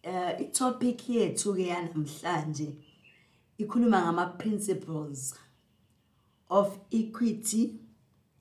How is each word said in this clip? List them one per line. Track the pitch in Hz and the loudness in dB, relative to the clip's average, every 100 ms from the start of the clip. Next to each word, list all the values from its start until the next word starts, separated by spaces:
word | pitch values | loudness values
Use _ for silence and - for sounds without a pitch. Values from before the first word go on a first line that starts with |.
| 170 | -4
Eh, | 359 359 - | -2 -2 -2
i-topic | - - 254 240 247 240 - | -2 0 0 2 0 0 0
yethu-ke | 233 185 131 202 185 180 | 2 2 0 -2 0 0
yanamhlanje | 175 165 156 143 - 165 170 156 147 151 143 - _ - - _ _ _ - | -2 -2 -4 -4 -4 -2 -2 -2 -4 -6 -8 -18 _ -20 -20 _ _ _ -8
ikhuluma | 208 233 240 196 | -2 4 6 6
ngama-principles | 170 170 180 - 220 208 196 180 - 156 151 139 131 - - _ _ _ _ _ _ _ _ _ _ | 4 2 0 -2 -2 -2 -2 -4 -4 -6 -6 -8 -10 -10 -20 _ _ _ _ _ _ _ _ _ _
of | 196 196 - - | 4 4 0 -2
equity | 226 220 - 233 - - 208 254 - - _ _ _ _ _ | -2 -2 0 0 0 -2 0 0 -2 -18 _ _ _ _ _